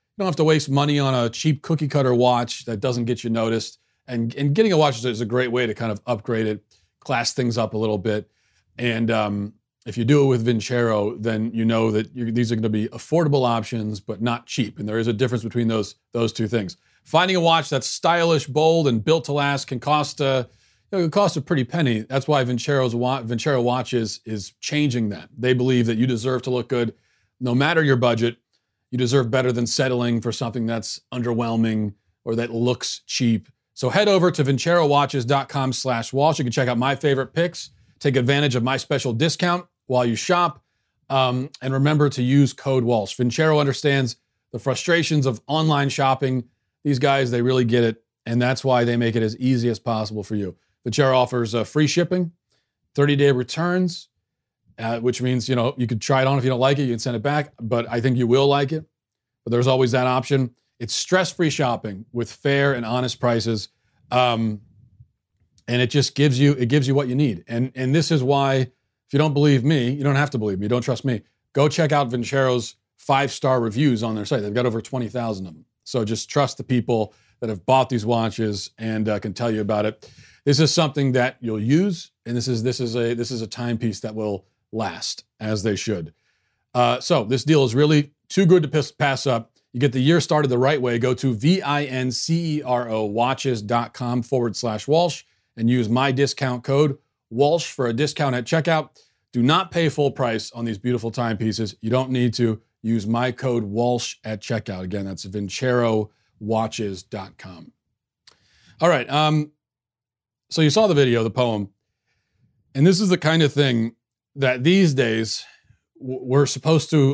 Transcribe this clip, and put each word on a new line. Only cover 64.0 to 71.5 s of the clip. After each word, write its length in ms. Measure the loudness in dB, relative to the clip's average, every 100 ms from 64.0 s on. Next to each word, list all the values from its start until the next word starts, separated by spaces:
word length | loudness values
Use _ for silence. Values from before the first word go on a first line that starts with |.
| _
Um, 480 | 2 2 2 -2 -4 -12 _ _ _ -20 _ _ _ _ _ -4
and 160 | 0
it 80 | 2
just 240 | 2 0
gives 240 | 2 2 4
you, 140 | 4
it 140 | 4 2
gives 200 | 2 2
you 80 |
what 140 | 0 0
you 80 | 0
need. 260 | 0 -2 -6
And, 240 | -4 -4
and 180 | -4 0
this 200 | 0 2
is 100 | 0
why, 320 | 2 2 2
if 580 | 0 -2 _ _ _ _
you 60 | 0
don't 160 | 2
believe 300 | 4 4 4
me, 260 | 4 2 0
you 140 | 0
don't 100 | 0
have 160 | 0 0
to 80 | -2
believe 220 | -2 -2
me, 80 | -2
don't 140 | -2
trust 220 | -2 -2
me, 180 | -2 -4 -8 _ _